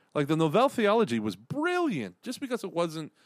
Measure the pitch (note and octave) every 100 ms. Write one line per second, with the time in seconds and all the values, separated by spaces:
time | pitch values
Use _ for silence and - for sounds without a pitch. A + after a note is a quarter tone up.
0 | _ D3 C#3+ D#3+ D#3+ F3+ C4+ - G3+ A3+
1 | G3 A#2 G#2+ F#2 - C#4+ E4+ F4+ E4 D#3
2 | G2 - A#3 B3+ C4 B3 F#3 E3 E3+ D#3+
3 | D3+ -